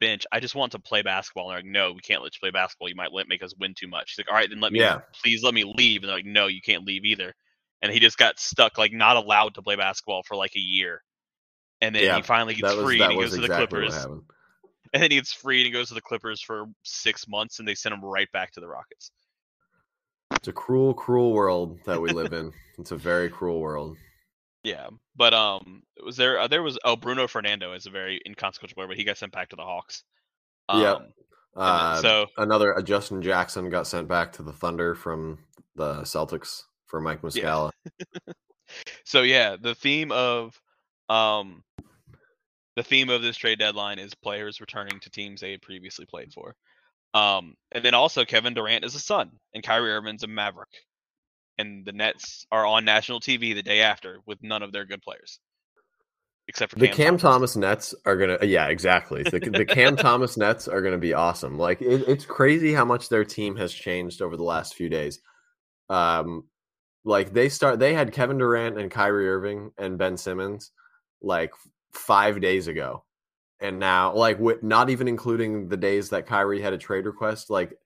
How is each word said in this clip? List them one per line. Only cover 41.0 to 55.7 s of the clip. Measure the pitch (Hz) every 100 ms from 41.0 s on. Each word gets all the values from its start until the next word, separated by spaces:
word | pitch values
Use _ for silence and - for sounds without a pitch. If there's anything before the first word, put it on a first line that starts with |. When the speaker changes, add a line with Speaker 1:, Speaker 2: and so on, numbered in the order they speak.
| -
Speaker 1:
um, | 113 110 107 95 87 _ - - _ _ _ _ _ _ _ _ 120
the |
theme | - 135 127
of | 120
this | 117 113
trade | 113 110
deadline | 107 104 101 98
is | 101
players | - 107 101 104 -
returning | 107 107 101 98
to | -
teams | 107 101 98
they | 95
had | 95
previously | - 95 92 - 90
played | 87 -
for. | - - - _ _ _ _ -
Um, | 107 104 95 82 - _
and | 120
then | 123
also | 123 156 135
Kevin | 117 110 120
Durant | 117 107 117
is | 120 143
a |
Sun, | - 202 90 113 _
and | 110
Kyrie | - 113 113
Irving's | 107 107 107
a | 107
Maverick. | 107 101 90 101 - _ _ _ _ _ _ _ -
And | 107 98 98
the |
Nets | 101 110 - - - -
are | 110 107
on | 110
national | 107 107 - 117
T | 135 123
V | 117
the | 104
day | 101 107
after | 107 101 92 92 104
with | 101
none | 107 107
of | 101
their | 101 95
good | 98
players. | - - - - _ _ _